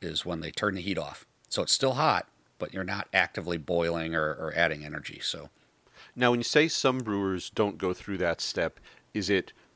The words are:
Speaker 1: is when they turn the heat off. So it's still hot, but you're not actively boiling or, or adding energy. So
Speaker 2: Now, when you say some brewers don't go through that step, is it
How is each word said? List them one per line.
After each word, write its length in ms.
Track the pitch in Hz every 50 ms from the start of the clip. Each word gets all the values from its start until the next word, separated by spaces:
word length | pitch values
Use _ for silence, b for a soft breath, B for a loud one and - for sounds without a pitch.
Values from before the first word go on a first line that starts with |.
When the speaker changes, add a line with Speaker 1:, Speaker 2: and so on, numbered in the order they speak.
Speaker 1:
is 240 | - 85 78 - -
when 140 | 90 85 82
they 120 | 80 80
turn 240 | - - 107 104 95
the 60 | 98
heat 160 | 85 101 95
off. 280 | - 76 69 - - - _ _ _ _ _
So 120 | - -
it's 120 | 87 - -
still 220 | - 135 135 127
hot, 340 | 131 151 151 113 87 - - _ _ _ _ _
but 160 | - 92 - -
you're 120 | 95 92
not 240 | 95 98 101 - - -
actively 440 | 95 87 - - - 85 85 87
boiling 580 | 85 71 87 87 85 85 85 82 82 82 82 82
or, 120 | 80 78
or 260 | 76 78 - 82 78 76
adding 300 | 82 85 80 76 76 76
energy. 340 | 76 76 76 76 - 76 73
So 280 | - - - 80 76 - - _ _ _ _ _ B B B B B B B
Speaker 2:
Now, 160 | 120 123 120
when 80 | 123 120
you 40 | 117
say 240 | - - 151 156
some 320 | 160 - - - 135 127 131
brewers 500 | 117 110 101 101 98 95 95 90 - -
don't 280 | - - 107 101 92
go 160 | - 98 90 90
through 240 | - - - 98 87
that 220 | 90 85 82 -
step, 380 | - - - 92 85 80 - - B B B B B _ -
is 160 | 107 95 92
it 220 | 101 92 - - b b b b b